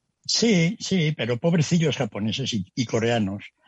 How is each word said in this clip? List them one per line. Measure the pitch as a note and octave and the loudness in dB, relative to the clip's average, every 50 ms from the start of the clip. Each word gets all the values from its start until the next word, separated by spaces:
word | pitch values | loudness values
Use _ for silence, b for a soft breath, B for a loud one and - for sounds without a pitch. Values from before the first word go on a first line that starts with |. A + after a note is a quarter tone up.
| _ _ _ _ - | _ _ _ _ -6
Sí, | - - - - A#3+ A3 F3 E3 E3 A3+ - | -4 -2 2 4 4 4 4 4 2 0 -2
sí, | - - F#3+ F#3 D#3 D#3 D#3 | -4 -2 0 0 0 0 0
pero | - B2 A2+ B2 | -2 -2 -2 -2
pobrecillos | A#2 - E3+ E3+ F3 D3 - F3 F3 E3 D3+ A#2 | 0 0 2 2 2 2 2 2 2 2 2 0
japoneses | - C3 G#2 - A2 G2+ A2 G#2 - C3+ - - | 0 -4 -4 -4 -4 -4 -2 -2 -4 -4 -4 -4
y, | A2 F2+ - _ | -4 -6 -6 _
y | - B2+ | -6 -4
coreanos, | - - A#2 G#2+ A#2 A#2+ A#2 G#2+ F#2+ G2 G#2 - - _ B B | -2 -2 0 0 2 2 2 0 -2 -4 -6 -10 -16 _ B B